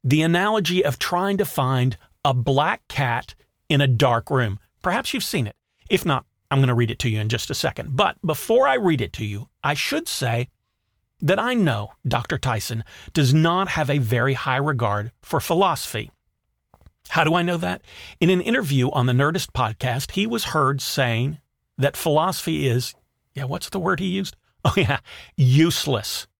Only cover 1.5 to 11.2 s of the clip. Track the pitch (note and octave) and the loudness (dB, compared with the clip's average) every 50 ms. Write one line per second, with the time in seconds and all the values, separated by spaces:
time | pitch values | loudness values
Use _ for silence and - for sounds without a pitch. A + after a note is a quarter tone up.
1.5 | - - C3+ B2+ C3 B2+ B2 C3 A#2 - _ _ _ _ _ C#3+ C3+ B2+ A#2 C#3+ | -2 -2 0 0 2 2 2 0 -2 -4 _ _ _ _ _ 0 0 0 0 2
2.5 | C#3 C3+ D3 E3 - - _ _ - - C#3 B2 A#2 B2 - - - _ _ _ | 2 2 2 2 0 -4 _ _ -4 -4 -2 -2 -2 -4 -6 -10 -18 _ _ _
3.5 | _ _ _ _ D#3 C#3 C#3+ C3+ B2+ A2 D3+ B2+ A#2+ A2+ - - D3+ C3 B2 G#2+ | _ _ _ _ 2 2 4 4 4 4 4 4 2 2 0 0 -2 0 0 -2
4.5 | G2 - _ _ _ _ - F3+ F3+ A#3 C4+ - - B3+ - - - F#3 B2 G2+ | -4 -8 _ _ _ _ -4 -2 -2 -2 -4 -4 -6 -4 -6 -2 -2 -2 -2 -2
5.5 | - _ _ _ _ _ _ - A3 E3+ - F3 C#3 B2+ - _ _ _ _ _ | -6 _ _ _ _ _ _ -2 -2 0 2 0 -2 -2 -2 _ _ _ _ _
6.5 | - C#3 C3 B2+ B2 A#2 A#2+ A2 - - - A#2+ G#2+ G#2+ G#2+ G#2+ A2+ A#2+ - - | 2 4 4 4 4 4 2 0 0 -4 -2 -2 -2 -2 -2 -2 -2 -2 -4 -4
7.5 | D#3 - - C3 - - - E3 C#3 B2 G#3 F#3 - _ - E3 D#3 - - - | -6 -2 -2 -4 -4 -4 -8 -6 0 0 0 0 0 _ -4 -4 -4 -4 0 2
8.5 | A3+ B3 C4 C#4 C4+ B3+ G#3+ F3+ D#3+ C3+ A2+ - - - A2+ G#2 G#2 G2+ B2 _ | 2 4 4 4 2 2 2 2 2 0 -2 -4 -6 -8 -8 -8 -6 -8 -12 _
9.5 | _ _ - C#3 D3 D3 - - C#4 D#4 E4+ - - - - - A#2 A#2 B2 - | _ _ -2 -2 -2 -2 -2 -4 -4 -4 -4 -4 -6 -4 -2 -2 -2 -2 -4 -6
10.5 | _ _ _ _ _ _ _ _ _ _ _ _ _ _ | _ _ _ _ _ _ _ _ _ _ _ _ _ _